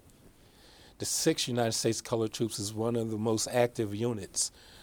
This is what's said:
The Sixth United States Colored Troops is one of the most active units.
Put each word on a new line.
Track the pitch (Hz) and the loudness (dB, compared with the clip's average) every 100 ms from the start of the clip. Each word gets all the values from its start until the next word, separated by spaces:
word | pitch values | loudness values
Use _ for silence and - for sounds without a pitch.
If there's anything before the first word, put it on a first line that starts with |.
| - - - - - - - - - - | -20 -20 -20 -20 -20 -20 -20 -20 -18 -8
The | 104 | -4
Sixth | - 160 160 - | 0 2 2 0
United | 120 113 | 2 2
States | 110 117 110 | 2 0 0
Colored | - 113 110 | -2 0 0
Troops | - 113 - | 0 -2 -2
is | 101 | -6
one | 110 113 117 | -2 0 0
of | 113 | -2
the | 110 | 0
most | 110 110 - | 0 2 2
active | 123 120 120 107 104 | 4 2 2 -4 0
units. | 120 110 90 - - - - - | -2 -2 -6 -4 -4 -6 -20 -20